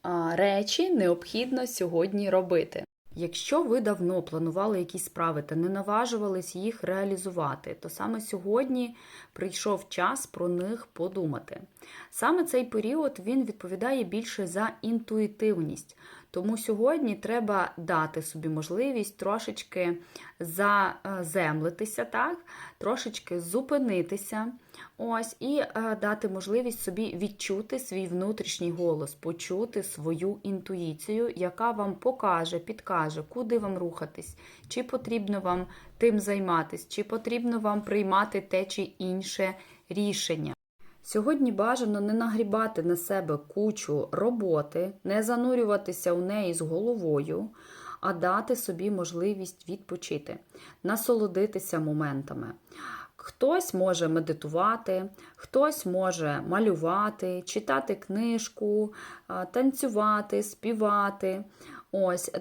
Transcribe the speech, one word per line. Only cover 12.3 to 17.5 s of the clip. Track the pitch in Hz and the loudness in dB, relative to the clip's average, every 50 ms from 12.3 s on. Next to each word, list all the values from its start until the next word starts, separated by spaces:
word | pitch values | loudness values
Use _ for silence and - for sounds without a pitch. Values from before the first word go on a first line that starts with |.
| 339 359 339 | 4 4 2
цей | - - 254 247 | 2 2 0 2
період, | 247 - 214 208 226 277 320 202 180 - - 180 | 0 0 -2 0 0 0 2 0 0 -2 -4 -2
він | 214 262 269 247 | 0 2 2 2
відповідає | 214 202 - - 180 190 180 220 254 269 262 214 | 0 -2 -8 -8 -6 -4 -2 0 0 0 0 0
більше | 175 190 220 226 - - - 196 | 0 -2 -4 -4 -4 -4 -4 -4
за | 170 170 196 220 220 - - | -2 0 0 0 -2 -2 -4
інтуїтивність. | - 220 233 226 226 - 220 220 214 208 208 - 220 214 202 170 156 151 - - - - - - - - - - - _ | -2 0 0 0 0 0 0 0 0 0 0 2 2 2 4 2 0 -2 -4 -8 -12 -16 -20 -20 -20 -20 -20 -20 -14 _
Тому | - 180 185 214 226 | -4 -2 0 0 0
сьогодні | 220 - - 214 202 226 277 330 302 277 220 202 | 0 0 0 2 4 4 4 4 4 2 0 0
треба | - - 208 233 240 220 208 | -2 -2 -2 0 0 2 2